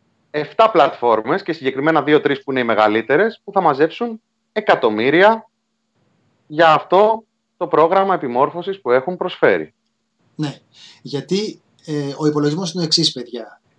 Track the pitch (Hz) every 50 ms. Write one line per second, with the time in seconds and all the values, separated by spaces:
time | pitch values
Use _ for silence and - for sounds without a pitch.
0 | _ _ _ _ _ _ - 151 151 147 - - 226 220 - 175 147 135 - -
1 | - 120 113 110 110 120 156 196 - - 160 156 139 131 131 135 139 156 160 156
2 | 135 135 151 151 147 147 143 139 - - 135 131 123 117 113 104 107 107 107 110
3 | 113 - 131 151 202 226 220 - _ - 196 196 185 160 143 131 170 165 - -
4 | 233 240 226 220 _ _ _ _ _ _ _ 226 220 - 277 - - 117 107 107
5 | 113 135 139 170 190 208 226 226 - _ _ _ _ _ _ _ _ _ _ _
6 | _ _ _ _ _ _ _ _ _ - 151 151 170 165 156 143 - - 170 185
7 | 208 214 226 220 - _ _ _ _ _ _ - 175 160 170 147 156 165 180 196
8 | 196 196 185 165 151 131 120 120 139 147 147 170 175 190 196 190 - 123 120 131
9 | 135 - 185 170 - 180 - - - 131 101 85 78 - _ _ _ _ _ _
10 | _ _ _ _ _ _ _ - 156 143 - - _ _ _ _ - - - _
11 | - 127 120 139 135 - 180 196 214 208 156 - _ _ _ _ _ - 151 147
12 | 143 139 139 - 156 151 147 147 147 147 147 170 196 170 160 185 170 156 - -
13 | 165 - - 131 120 - - 120 110 - - _ _ _ _